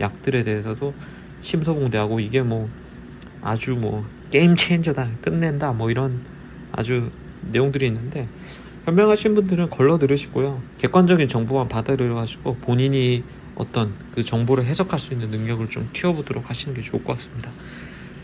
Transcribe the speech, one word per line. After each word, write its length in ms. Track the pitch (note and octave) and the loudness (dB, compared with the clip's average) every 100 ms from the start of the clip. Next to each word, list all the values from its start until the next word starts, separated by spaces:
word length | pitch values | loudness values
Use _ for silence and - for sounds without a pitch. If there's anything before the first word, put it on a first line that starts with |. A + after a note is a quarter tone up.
약들에 440 | G2+ - - B2+ | -6 -4 -2 0
대해서도 500 | A2 G#2+ A2 G#2+ C#3+ C#3 - - - - | 0 -2 -2 -4 -4 -6 -12 -16 -18 -14
침소봉대하고 800 | - E3+ D3+ D3+ C3 A2 G#2+ A2+ | -4 0 0 2 2 2 2 0
이게 220 | G#2+ C3 | 0 0
뭐 280 | A#2+ A2+ A2 - - - - - - - | 2 0 -4 -8 -16 -18 -18 -18 -18 -10
아주 320 | - A2+ - | -4 -2 -2
뭐 320 | B2 A2 G#2+ G#2+ - - | -2 -2 -2 -6 -12 0
게임 240 | C3+ E3+ | 6 8
체인저다, 540 | F3 - E3+ E3 C#3+ B2 A2+ | 6 4 2 2 0 -2 -4
끝낸다, 500 | - E3 E3 C#3+ D3 | -2 0 0 0 0
뭐 180 | A#2 A2+ | 0 0
이런 340 | A#2 C3+ B2 - - - - - | 0 0 -2 -8 -16 -18 -18 -10
아주 400 | - A2+ B2+ A2+ - - - - | -4 0 0 -2 -6 -16 -12 -2
내용들이 380 | A2+ C#3 C3+ B2+ | 2 2 2 0
있는데 400 | A2+ A#2+ D3 A#2+ - - - - - | 0 -4 -6 -8 -10 -16 -16 -18 -8
현명하신 500 | - E3+ G#3+ G#3 A3 | 2 6 6 6 4
분들은 360 | G#3+ G3 F3 F3 | 4 4 2 0
걸러 280 | - C3+ E3 | 4 6 6
들으시고요. 640 | C#3 C#3 - - C#3 C3 A2 - | 4 2 0 -2 -2 -2 -10 -2
객관적인 500 | B2 F#3 F3+ F3+ C3+ | 2 6 6 6 4
정보만 400 | A#2 A2+ C3+ A#2+ | 2 2 0 0
받아들여가지고 880 | A2+ A2+ C3+ B2 A#2 A2+ - - B2 | -2 0 2 2 0 -4 -4 -6 -4
본인이 640 | - B2 C3+ C3+ B2+ B2 B2 - - | 0 2 4 4 4 2 -2 -14 -12
어떤 380 | - - B2 G#2 G2+ - | -8 -4 0 -2 -2 -6
그 120 | - | -4
정보를 400 | A2+ A#2 A#2+ C3 | 0 0 4 4
해석할 340 | B2 D#3 F#3+ D3 | 4 0 0 0
수 140 | - | -2
있는 160 | B2 A2 | -4 -4
능력을 380 | A2 A2+ A#2 A2+ | -2 -2 -2 -4
좀 200 | - A2+ | -4 -6
키워보도록 580 | - F3+ D#3+ C#3+ C3+ B2 | -2 0 0 -2 -6 -6
하시는 240 | B2 D3 | -8 -6
게 80 | B2+ | -8
좋을 220 | A2 - | -4 -4
것 100 | - | -4
같습니다. 360 | B2 - A#2+ - - - - - - - - | -6 -8 -10 -12 -14 -16 -16 -16 -16 -16 -16